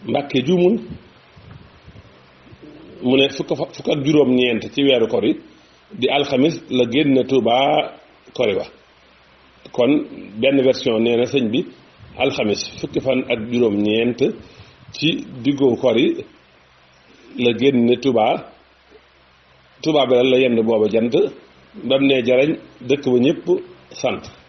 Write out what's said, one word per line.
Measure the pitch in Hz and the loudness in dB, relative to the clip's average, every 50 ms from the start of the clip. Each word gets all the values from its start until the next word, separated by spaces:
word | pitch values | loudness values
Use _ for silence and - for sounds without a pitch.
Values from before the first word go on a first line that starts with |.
| - 117 | -8 -4
Mbàkke | 117 143 139 - - 135 120 | -6 -6 -6 -2 -2 -2 0
juumul. | 139 180 180 175 180 226 220 - - - - - - - - _ _ _ - - - - - - - - - _ - - - - - - - - - _ - - - - - - - - - - - - - - | 0 0 2 2 2 0 0 -4 -10 -16 -18 -18 -20 -20 -20 _ _ _ -20 -20 -20 -20 -20 -20 -20 -20 -20 _ -20 -20 -20 -20 -20 -20 -20 -20 -20 _ -20 -20 -20 -20 -20 -20 -20 -20 -20 -20 -20 -20 -6 -2
Mu | 123 131 135 | 0 2 2
ne | 135 135 | 2 2
fukk | - - 165 - 170 131 | 0 -6 -6 -6 -4 -6
fa, | 156 - - | -6 -10 -10
fukk | - - - | -12 -4 -4
ak | 165 147 135 | -4 -2 0
juróom-ñeent | 143 160 151 143 123 127 127 123 123 117 107 92 107 - | 2 4 4 4 4 4 2 2 0 0 -2 -4 -6 -4
ci | - 139 | 0 2
weeru | 139 131 120 113 107 | 2 4 2 2 0
kor | - - 98 | 0 -2 0
yi, | 117 - - - - - - _ _ _ _ _ _ | 0 -2 -4 -8 -20 -20 -20 _ _ _ _ _ _
di | - - 117 131 | -10 -4 -2 0
alxamis | 131 143 143 - 139 127 135 165 160 - - - | 0 0 -2 0 0 0 2 0 0 -4 -10 -6
la | - 127 123 117 | 0 0 0 0
génn | 113 139 156 143 135 127 123 127 | 2 0 2 2 2 2 2 2
Tuubaa | 135 131 110 117 117 127 135 143 151 151 147 - - - - _ _ _ _ - - | 0 2 2 2 2 2 2 2 0 0 -2 -4 -8 -18 -20 _ _ _ _ -20 -6
kori | - 127 107 98 | -2 -2 -2 0
wa. | 87 87 - - - _ _ _ _ _ _ _ _ _ _ _ _ _ _ _ _ _ - | -2 -6 -8 -14 -20 _ _ _ _ _ _ _ _ _ _ _ _ _ _ _ _ _ -14
Kon | - - 120 123 147 151 - - - - 95 98 98 107 | -2 0 2 2 2 0 0 -4 -14 -18 -18 -16 -8 0
benn | 117 135 139 139 127 | 0 2 2 4 4
version | 131 123 - - 131 113 110 | 2 2 2 0 -2 0 2
nee | 113 120 120 117 | 2 2 2 0
na | 123 | 0
sëñ | 117 107 139 123 107 | 0 0 -2 -2 0
bi | 110 143 180 - - - - _ _ _ - - - - | -2 -2 -4 -4 -10 -20 -20 _ _ _ -20 -20 -6 -2
alxamis | 123 139 - - 123 104 101 98 - - - - | -2 -2 -2 -2 -2 -2 -2 -4 -6 -12 -12 -12
fukki | - 147 - 160 | -12 -6 -6 -4
fan | 135 135 127 127 131 - | -2 -2 -2 -2 -2 -2
ak | 120 113 107 117 | -4 -4 -4 -4
juróom-ñeent | 120 120 120 113 101 101 104 104 107 113 117 120 120 - 135 160 220 - - - - - - - - _ - - - | 0 0 0 2 2 0 0 0 0 0 0 -2 0 0 -2 -2 -2 -6 -16 -20 -20 -20 -20 -20 -20 _ -20 -20 -12
ci | - - 156 - - - - - 127 117 | -4 -4 -2 -2 -4 -8 -14 -16 -6 -4
diggu | 131 143 139 139 131 117 - | -4 0 2 2 2 2 2
kor | - 127 113 113 | 0 0 2 2
yi | 143 - - - - - _ _ _ _ _ _ _ _ _ _ _ _ _ _ _ _ - _ - - - - | 2 0 0 -4 -8 -16 _ _ _ _ _ _ _ _ _ _ _ _ _ _ _ _ -20 _ -20 -20 -8 -2
la | 123 120 117 104 | -2 0 0 2
génn | 123 139 135 123 117 117 123 120 | 2 2 2 2 2 2 0 0
Tuubaa, | 120 139 123 113 107 117 156 - - - - _ _ _ _ _ _ _ - - _ _ _ _ _ _ _ _ _ _ _ _ _ _ _ _ | 0 0 2 2 2 2 0 -2 -6 -14 -20 _ _ _ _ _ _ _ -20 -20 _ _ _ _ _ _ _ _ _ _ _ _ _ _ _ _
Tuubaa | - 156 156 147 131 123 | -4 0 2 2 2 4
Belel | 127 120 123 135 | 4 4 4 4
la | 127 127 | 4 4
yenn | 131 127 120 113 113 | 2 2 2 0 0
booba | 110 113 110 107 107 | 2 2 2 2 2
jant, | 95 110 117 120 117 156 - - - - - - _ _ - _ _ - - | 0 0 -2 0 0 0 0 0 -4 -10 -20 -20 _ _ -20 _ _ -12 -4
bam | 117 131 135 139 135 | 0 0 2 2 2
ne | 135 131 120 | 2 2 2
jarañ | 117 123 127 139 151 160 - - - - - | 2 2 2 2 2 0 -4 -8 -20 -20 -18
dëkk | - 123 135 139 - | -4 -2 -2 -2 0
ba | - 127 123 | 0 2 2
ñépp | 120 143 165 - - 170 175 190 - - - - - _ | 2 2 0 -2 -2 -2 -2 -2 -2 -12 -20 -20 -20 _
sant. | - - - 127 - 110 - - - - - | -18 -6 -6 -4 -4 -6 -10 -16 -20 -20 -20